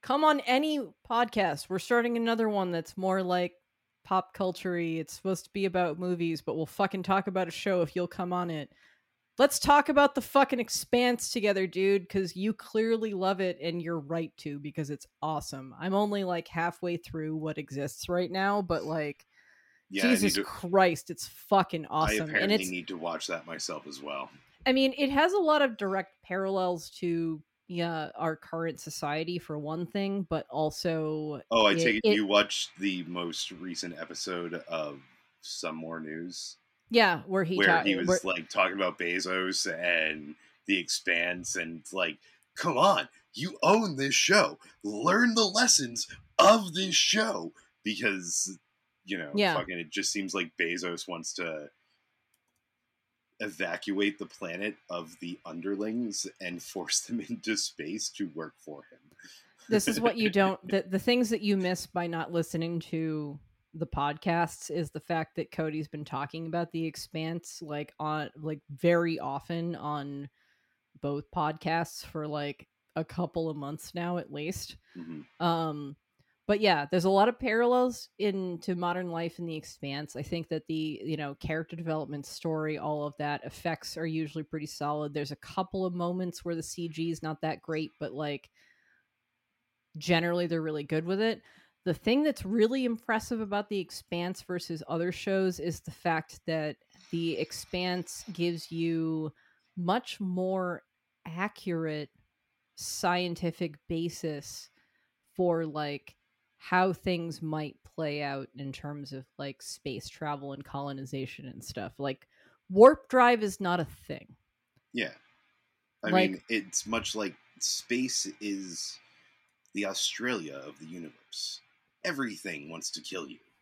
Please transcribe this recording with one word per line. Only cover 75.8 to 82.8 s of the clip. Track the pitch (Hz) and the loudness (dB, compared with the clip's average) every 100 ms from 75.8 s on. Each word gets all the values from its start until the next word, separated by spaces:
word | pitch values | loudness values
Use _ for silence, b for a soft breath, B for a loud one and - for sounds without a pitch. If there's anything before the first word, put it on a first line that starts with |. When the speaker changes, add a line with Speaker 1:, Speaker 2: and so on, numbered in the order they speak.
| 143 147 _ _ _ _ - | -8 -12 _ _ _ _ 0
Speaker 1:
but | 208 | 4
yeah, | 208 160 143 | 6 4 4
there's | 185 | 2
a | 180 | 6
lot | 196 220 | 6 6
of | 247 | 4
parallels | 254 226 240 247 254 226 - _ | 0 2 4 6 4 0 -14 _
in, | 202 196 185 170 | -2 0 -4 -4
to | - | -2
modern | 180 175 180 180 | -2 0 -2 -2
life | 165 170 165 | -4 -4 -6
in | 170 | -8
The | 156 | -8
Expanse. | - - 139 139 151 123 | -10 -10 -8 -6 -8 -8
I | |
think | 131 170 160 | -6 -6 -4
that | 160 - | -6 -4
the, | 160 156 143 | -4 -4 -6
you | 127 156 | -6 -4
know, | 143 139 | -4 -8
character | 147 160 165 165 | -4 -4 -4 -8
development, | 165 156 139 143 143 | -4 -4 -4 -8 -10
story, | - 170 156 156 | -6 -4 -2 -2
all | 151 | -4